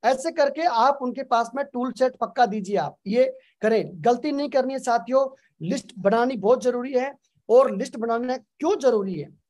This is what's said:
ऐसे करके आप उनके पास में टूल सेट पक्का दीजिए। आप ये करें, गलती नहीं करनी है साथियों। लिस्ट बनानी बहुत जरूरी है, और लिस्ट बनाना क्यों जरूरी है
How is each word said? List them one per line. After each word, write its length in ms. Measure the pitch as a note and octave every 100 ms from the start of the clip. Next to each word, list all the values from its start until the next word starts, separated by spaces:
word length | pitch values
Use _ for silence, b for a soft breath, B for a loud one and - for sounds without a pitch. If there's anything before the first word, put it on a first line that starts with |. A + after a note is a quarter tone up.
ऐसे 260 | A3 C4 E4
करके 320 | E4 C#4+ C#4+
आप 360 | E4+ A#3 B3 C#4
उनके 200 | B3+ A#3+
पास 280 | C4 A#3 A3+
में 100 | B3
टूल 280 | C#4 B3 B3+
सेट 240 | G#3+ B3+ B3+
पक्का 300 | A3 - A#3+
दीजिए। 300 | G#3+ F#3 G3
आप 200 | D3 - G3
ये 180 | A#3 C4 - b b
करें, 300 | G#3+ A3 D#3
गलती 380 | F3+ F#3 B3 D4+
नहीं 160 | C#4+ D4
करनी 220 | C#4 B3+
है 60 | C4+
साथियों। 500 | B3 A#3 A#3 C4 C4+ b b _
लिस्ट 300 | D#3+ B3+ - -
बनानी 380 | F#3+ G3 B3 C4
बहुत 260 | F#3+ B3
जरूरी 300 | B3 B3 B3
है, 220 | B3+ C4+ C#4 _ _ -
और 220 | A#3 C4
लिस्ट 260 | G3+ C4 -
बनाना 400 | A3+ A#3 B3 C4
क्यों 400 | _ _ D4+ G4
जरूरी 360 | C4 A3 G3
है 160 | E3 C#3+ _